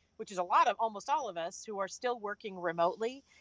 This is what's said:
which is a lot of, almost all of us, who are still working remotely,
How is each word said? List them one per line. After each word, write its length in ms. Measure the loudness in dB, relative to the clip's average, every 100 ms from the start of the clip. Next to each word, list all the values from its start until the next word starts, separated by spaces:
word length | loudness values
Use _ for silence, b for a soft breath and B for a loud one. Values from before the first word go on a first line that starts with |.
| _ -14
which 140 | -6
is 60 | -4
a 60 |
lot 240 | 2 6 6
of, 80 | 4
almost 300 | 0 -2 0
all 200 | 0 0
of 80 | -4
us, 260 | -4 -6 -6
who 140 | -4
are 80 | -4
still 320 | -2 -2 -2
working 380 | -4 -6 -8 -4
remotely, 640 | -2 4 4 2 -2 -4 b b